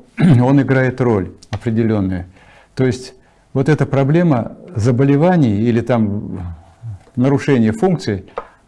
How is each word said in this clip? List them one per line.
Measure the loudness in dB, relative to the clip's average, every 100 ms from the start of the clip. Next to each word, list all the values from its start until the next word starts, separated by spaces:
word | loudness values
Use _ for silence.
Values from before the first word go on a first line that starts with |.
| _
<clears throat> | 0
он | 4 4 4 2
играет | 2 0 0 0
роль | 0 0 -2 -12 -12
определённую. | -8 -4 -2 0 0 -2 -6 -10 -20 -20 -20 _ -2
То | -2
есть | -2 -10 -20 _ _ _
вот | -4 0
эта | 0 0
проблема | 0 0 2 2 0 -4 -12 -12 -2
заболеваний | 0 2 2 2 2 2 2 2
или | 0 0
там | 0 0 0 -4 -8 -10 -12 -14 -20 _ -18 -18 -12 -2
нарушения | 0 0 0 2 2
функций, | 0 -2 -2 -4 -6 -8 -14 -16 _